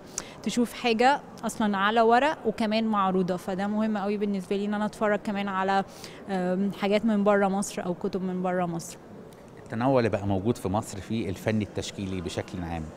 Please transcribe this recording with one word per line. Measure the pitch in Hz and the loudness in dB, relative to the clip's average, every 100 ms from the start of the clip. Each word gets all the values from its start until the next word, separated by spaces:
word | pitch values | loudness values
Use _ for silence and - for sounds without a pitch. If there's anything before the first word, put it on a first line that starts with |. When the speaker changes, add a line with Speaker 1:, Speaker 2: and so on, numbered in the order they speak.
| - - - - | -4 -10 -12 -8
Speaker 1:
تشوف | 214 247 240 | -2 0 0
حاجة | - 240 226 247 285 - - 226 | 0 0 4 4 4 -2 -10 -6
أصلا | - 214 196 | -2 0 2
على | 202 226 | 4 6
ورق | 226 240 285 330 226 | 6 6 4 2 -2
وكمان | - 220 220 | 0 2 2
معروضة، | 220 208 190 185 180 180 | 2 2 4 4 2 0
فده | - 185 202 | -4 -2 -2
مهم | 214 220 214 | 0 0 0
قوي | 202 208 | 0 0
بالنسبة | 208 196 180 202 | 0 -2 -2 -2
لي | |
إن | 208 | 0
أنا | 208 208 | -2 -2
أتفرج | - 214 202 | 0 2 2
كمان | 220 202 202 | 0 -2 -2
على، | 190 190 196 190 - - - - | 0 2 2 0 -6 -16 -14 -6
آم، | 190 180 185 202 - | -2 0 0 0 0
حاجات | 202 208 | 2 2
من | 226 208 | 4 4
برا | 202 202 196 | 4 4 4
مصر | 196 202 - | 0 -2 -4
أو | 185 | -6
كتب | 170 196 190 | -4 -4 -4
من | 185 180 | -4 -2
برا | 180 180 175 | -2 0 -2
مصر. | 165 - - - - - - - - | -4 -8 -14 -18 -18 -18 -20 -20 -20
Speaker 2:
التنوع | - 113 127 131 | -8 -2 4 4
اللي | 113 | 4
بقى | 101 101 | 2 0
موجود | 95 104 120 | 2 2 0
في | 95 | 0
مصر | 101 - - | -2 -2 -8
في | - 113 101 | -6 -4 -4
الفن | 90 113 110 | -4 0 0
التشكيلي | 101 - - - 95 92 | -2 -4 -8 -6 -6 -4
بشكل | 85 - - 92 | -4 -6 -6 -8
عام، | 87 82 78 | -6 -6 -8